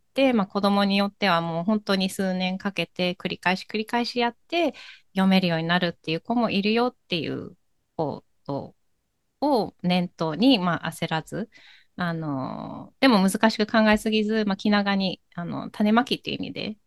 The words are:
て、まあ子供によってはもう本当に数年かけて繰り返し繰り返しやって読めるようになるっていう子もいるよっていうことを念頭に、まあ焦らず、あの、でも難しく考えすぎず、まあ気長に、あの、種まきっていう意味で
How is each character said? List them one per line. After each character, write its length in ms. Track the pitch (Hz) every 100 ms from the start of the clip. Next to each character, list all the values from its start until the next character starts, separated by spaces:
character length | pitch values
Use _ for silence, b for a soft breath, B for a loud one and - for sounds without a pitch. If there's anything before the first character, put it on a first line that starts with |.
| _
て、 200 | - 269
ま 100 | 240
あ 40 | 190
子 120 | 202
供 240 | 202 202
に 140 | 202 196
よ 100 | 202
っ 60 |
て 160 | - 202
は 100 | 170
も 220 | 170 165
う 20 |
本 160 | 170 214
当 160 | 208 196
に 140 | 190
数 240 | - 190
年 240 | 185 185 185
か 160 | 202
け 120 | 190 170
て 300 | - 180 180
繰 140 | 185
り 100 | 180
返 160 | 175 185
し 100 | -
繰 120 | 214
り 80 | 220
返 180 | 240
し 160 | 240 240
や 100 | 233
っ 60 | 233 _
て 260 | 339 320 B B B _
読 120 | 190 190
め 120 | 190
る 80 | 180
よ 80 | 165
う 40 |
に 40 |
な 160 | 165 175
る 160 | 175 -
っ 20 |
て 120 | -
い 40 | 165
う 60 |
子 140 | - 233
も 140 | 226
い 120 | 185
る 120 | 202
よ 140 | 220 247
っ 80 | - _
て 100 | 175
い 100 | 131
う 260 | 131 - - _ _ _ -
こ 300 | 151 - - _ -
と 300 | 139 - - _ _ _ _ _ _
を 340 | 285 262 175 -
念 260 | 180 180 175
頭 260 | - 160 156
に、 240 | 247 247
ま 260 | 180 160 -
あ 60 |
焦 160 | 160 165
ら 140 | 160
ず、 280 | - 151 226 b b b b -
あ 180 | 180
の、 800 | 165 156 135 127 107 - - - _
で 80 | 269
も 120 | 214
難 280 | 190 196 226
し 80 | 220
く 80 | 214
考 240 | 226 214
え 80 | 214
す 140 | 226
ぎ 120 | 214 208
ず、 180 | 220 208
ま 80 |
あ 40 | 190
気 120 | 214
長 260 | 208 202 196
に、 260 | 190 - _
あ 120 | - 170
の、 240 | 135 -
種 220 | - 208
ま 100 | 226
き 120 | 262 -
っ 60 |
て 100 | -
い 40 | -
う 20 |
意 120 | -
味 40 |
で 240 | - - 214